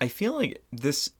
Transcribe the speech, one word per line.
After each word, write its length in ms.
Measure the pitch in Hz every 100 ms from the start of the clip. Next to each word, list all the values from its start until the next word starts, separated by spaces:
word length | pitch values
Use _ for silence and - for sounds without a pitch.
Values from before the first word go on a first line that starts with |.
I 60 | 123
feel 260 | - 214
like 300 | 302 175 - -
this 380 | 120 131 143 -